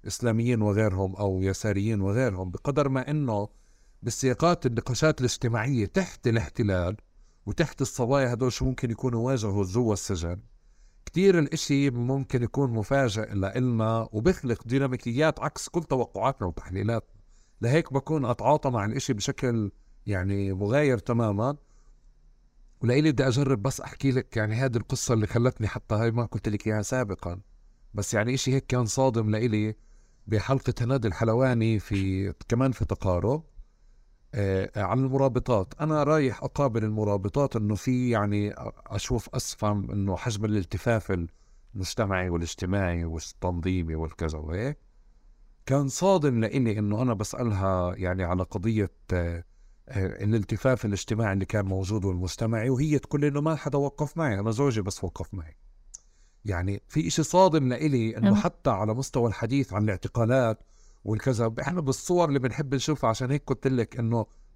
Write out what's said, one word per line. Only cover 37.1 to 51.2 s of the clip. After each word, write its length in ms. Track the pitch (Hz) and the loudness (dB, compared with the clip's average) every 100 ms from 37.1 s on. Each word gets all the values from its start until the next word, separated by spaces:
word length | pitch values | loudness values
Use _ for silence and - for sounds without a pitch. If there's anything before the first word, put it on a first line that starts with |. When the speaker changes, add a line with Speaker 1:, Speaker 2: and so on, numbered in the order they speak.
| 101 98 143 139 117 | 0 0 0 0 0
Speaker 1:
إنه 200 | 104 104 | 0 0
في 340 | 131 123 123 | 0 0 2
يعني 440 | 113 104 104 104 - 117 - - | 2 2 0 -2 -4 -12 -12 -8
أشوف 420 | 104 - 120 - 123 | -6 -2 -4 -2 -6
أسفم 560 | - - 107 104 - | -6 -2 0 0 -2
إنه 240 | 101 98 87 | -2 -2 -2
حجم 300 | 123 104 107 | -2 -2 0
الالتفاف 840 | 107 90 101 120 110 - 82 85 - _ - - 98 | 0 -2 -2 0 0 0 -4 -4 -10 _ -20 -16 -8
المجتمعي 540 | 90 - 98 92 90 | -6 -2 0 0 0
والاجتماعي 760 | 85 82 - 92 101 90 85 82 | -2 -4 -6 -2 0 0 0 -4
والتنظيمي 880 | 80 - - 92 87 90 92 80 78 | -6 -10 -6 -4 -2 0 0 -2 -4
والكذا 420 | 80 - 80 78 | -6 -4 -4 -4
وهيك. 400 | 78 87 131 147 - _ - - - - - - - | -6 -4 -4 -8 -14 _ -20 -20 -20 -20 -20 -18 0
كان 220 | 139 139 | 0 2
صادم 520 | - 185 185 147 117 | 2 4 4 4 2
لإلي 400 | 110 143 117 107 | 2 2 2 2
إنه 220 | 104 107 | 0 0
أنا 120 | 127 | 0
بسألها 840 | 101 104 - 120 95 95 92 90 92 | 0 -4 -2 -2 0 2 2 0 -2
يعني 280 | 90 92 | -2 0
على 200 | 87 92 | 0 0
قضية، 480 | 90 107 110 107 95 _ - | -2 -2 0 0 0 _ -4
آه، 300 | 90 85 85 - - - - - | -2 -2 -6 -12 -20 -20 -20 -8
آه، 340 | 107 95 - | -4 -4 -2
الالتفاف 600 | 104 113 95 107 131 123 110 | 0 0 0 0 0 0 0
الاجتماعي 480 | 98 - 107 | -4 -4 -2